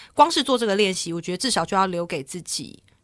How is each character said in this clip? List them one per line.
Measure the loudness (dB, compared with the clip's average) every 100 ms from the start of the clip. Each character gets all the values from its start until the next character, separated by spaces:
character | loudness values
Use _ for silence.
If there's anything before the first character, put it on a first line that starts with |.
| -4
光 | 4 4
是 | 4
做 | 2 2
这 |
个 | 2
练 | 2 2
习， | 0 -6
我 | -6
觉 | -6
得 | -4
至 | 0
少 | 0
就 | 0 0
要 |
留 | 0 -2
给 | -4 -6
自 | -8 -12
己 | -8 -8 -8 -18 _ _